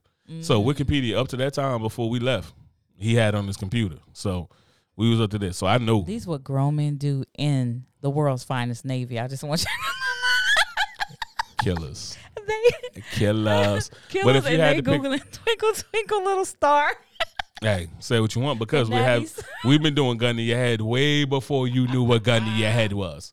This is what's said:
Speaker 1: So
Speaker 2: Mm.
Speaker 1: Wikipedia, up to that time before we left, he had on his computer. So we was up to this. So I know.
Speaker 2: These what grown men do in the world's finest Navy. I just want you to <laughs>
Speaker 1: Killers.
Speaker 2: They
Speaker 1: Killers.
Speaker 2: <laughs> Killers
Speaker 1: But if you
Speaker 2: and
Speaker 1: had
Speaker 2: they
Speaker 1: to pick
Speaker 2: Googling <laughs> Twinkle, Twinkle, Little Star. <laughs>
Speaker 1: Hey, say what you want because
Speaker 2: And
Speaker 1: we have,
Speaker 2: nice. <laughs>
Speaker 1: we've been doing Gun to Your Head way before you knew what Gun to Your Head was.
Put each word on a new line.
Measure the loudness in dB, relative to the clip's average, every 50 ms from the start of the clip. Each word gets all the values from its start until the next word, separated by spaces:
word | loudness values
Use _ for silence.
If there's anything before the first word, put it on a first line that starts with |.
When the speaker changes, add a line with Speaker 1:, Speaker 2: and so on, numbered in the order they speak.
| _ _ _ _ _ -16 -14 -6
Speaker 1:
So | -2 2 2 2 2
Speaker 2:
Mm. | 2 0
Speaker 1:
Wikipedia, | 0 0 0 0 0 0 0 0
up | -2 -2
to | -2 -4
that | -4 -4 -4 -2
time | -2 -2 -2 -2 -2
before | -2 -4 -4 -2 -2 -2
we | -2 -2
left, | 0 -2 -2 -2 -4 -8 -16 -20 -20 _ _ _ _ _ _
he | -4 0 2 4
had | 4 4 4 2
on | 0 -2
his | -4 -6
computer. | -6 -6 -2 -2 0 0 -2 -4 -8 -16 -20 -12
So | -6 -4 -4 -4 -4 -6 -10 _ _ _ _ _ _ _ _ _
we | 0 2
was | 2 4 2
up | 2 0
to | -2
this. | -2 -4 -4 -4
So | -2 2
I | 2 2
know. | 2 2 2 2 0
Speaker 2:
These | 0 -2 -6 -8 -6
what | -6 -8 -8 -6
grown | -4 -2 0 0 0 0
men | 0 -2 -2 -2
do | -2 -2 -2 -2 -2 -4 -8 _
in | -4 -2 0 0 0 0 -2 -4 -6 -10 _ _ _
the | -4 -2
world's | 0 0 0 0 0 -2 -4
finest | -4 -4 -4 -2 -4 -4 -6 -6
Navy. | -6 -4 -4 -4 -4 -4 -6
I | -6
just | -6 -6 -8 -6
want | -4 -4 -2
you | -2
to | -4 -4 -4 -6 -6 -6 -4 -4 -6 -4 -2 -2 0 0 2 2 2 2 2 0 0 -2 -4 -6 -4 -6 -8 -8 -8 -8 -12 -14 -10 _ -8 -10 -6 -6 -4 -2
<laughs> |
Speaker 1:
Killers. | -2 -2 -2 -6 -10 -12 -12 -14 -14 -14 -16 -18 -18 -16 -10 -6
Speaker 2:
They | -6 -2 2 4 4 4 2 -2 -14 -14 -16 -14 -8
Speaker 1:
Killers. | -2 0 2 2 2 2 2 2 2 2 2 2 0 -2 -4 -6 -12 -20
Speaker 2:
<laughs> | -10 -6
Killers | -2 2 4
Speaker 1:
But | 4 4
if | 4 4
you | 2 2
Speaker 2:
and | 4
Speaker 1:
had | 4 4 4
Speaker 2:
they | 2
Speaker 1:
to | 2
pick | 0 0 0
Speaker 2:
Googling | 0 -2 -4 -4 -6 -10
<laughs> | -18 -6 -2
Twinkle, | -2 0 0 0 0 0
Twinkle, | -2 -6 _ -4 -4 -2 -2 -2 -2 0
Little | 0 0 0 -2
Star. | -4 -2 0 2 4 4 4 2 0 -2
<laughs> | -6 _ _ -8 -6 -6 -6 -6 -10 -12 -12 -8 -2
Speaker 1:
Hey, | 0 0 0 0 -2 -6 -12 -10
say | -4 0 2 2
what | 2 2 0
you | -2
want | -2 -2 -2 -2
because | -2 0 0 2 2 2
Speaker 2:
And | 2
Speaker 1:
we | 2
have, | 4 4 4 2
Speaker 2:
nice. | 0 -4 -10 -14 -14 -14 -8
<laughs> | 0 4
Speaker 1:
we've | 4 6 6
been | 4 4 2
doing | 2 2 2 2
Gun | 0 0 0 0
to | 0
Your | 0 0 2
Head | 2 2 2 0 0
way | 0 0 0 2 2 2 2 2 2
before | 0 0 -2 0 0 0 0 0
you | 2 2 2 2
knew | 2 2 2 4
what | 4 4 4 4
Gun | 4 2 2 2
to | 0
Your | 0 0 2 2
Head | 2 2 2 0
was. | 0 -4 -4 -6 -8 -12 -16 -18